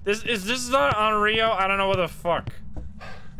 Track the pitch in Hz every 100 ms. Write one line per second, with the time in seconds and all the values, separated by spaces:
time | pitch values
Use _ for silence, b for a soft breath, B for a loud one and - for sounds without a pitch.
0 | - 214 214 226 190 254 247 269 285 214
1 | 214 214 208 220 226 196 190 196 196 190
2 | 165 - 175 151 - - - - - -
3 | B B B B